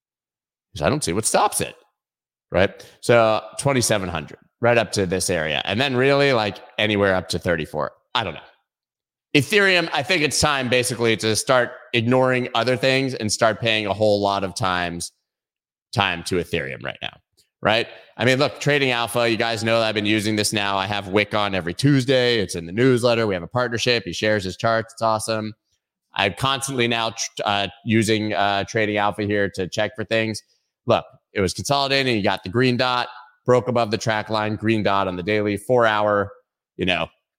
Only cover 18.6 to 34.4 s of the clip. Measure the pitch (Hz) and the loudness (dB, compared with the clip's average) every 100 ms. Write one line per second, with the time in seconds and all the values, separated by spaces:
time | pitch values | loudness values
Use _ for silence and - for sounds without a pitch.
18.6 | 143 143 135 120 117 123 117 110 117 113 | 0 0 0 0 -2 0 0 0 -2 -2
19.6 | 113 113 110 107 104 110 107 107 104 107 | 0 2 2 0 0 0 0 0 0 0
20.6 | 101 98 98 101 92 104 101 107 101 95 | 0 0 -2 -4 -2 0 0 0 0 -2
21.6 | 82 85 143 139 127 127 123 117 92 90 | -4 0 2 2 2 2 2 0 -2 -6
22.6 | 82 104 131 123 120 117 110 90 85 123 | -6 2 4 4 2 2 0 -2 -4 -4
23.6 | 120 117 123 117 90 - 110 107 92 - | -2 -2 0 0 -2 -2 0 0 -2 -4
24.6 | 113 113 110 - 113 110 113 110 107 - | 0 0 -2 -2 0 0 -2 -4 -6 -12
25.6 | _ _ _ _ _ - 98 - 135 135 | _ _ _ _ _ -2 -2 0 -2 -2
26.6 | 139 127 117 117 113 - - - - 101 | -4 -2 0 0 -4 -6 -10 -4 -2 0
27.6 | 98 - 120 110 107 107 107 95 101 101 | -2 -6 0 2 2 0 0 0 0 0
28.6 | 95 113 104 104 104 101 104 104 98 - | -2 -2 0 0 -2 -2 -2 0 -2 -4
29.6 | 90 110 104 - 107 113 110 104 _ _ | -6 -4 -4 -6 -4 -2 -2 -6 _ _
30.6 | _ _ 120 92 - _ _ 104 92 - | _ _ 0 0 0 _ _ -2 -2 -2
31.6 | 98 139 139 139 131 110 101 95 95 120 | -2 -2 0 0 0 0 0 -2 -2 0
32.6 | 127 123 127 123 117 - - _ - 123 | 2 2 0 0 -4 -10 -20 _ 2 2
33.6 | 107 120 110 110 117 107 104 110 | 4 0 0 -2 -2 -2 -2 -2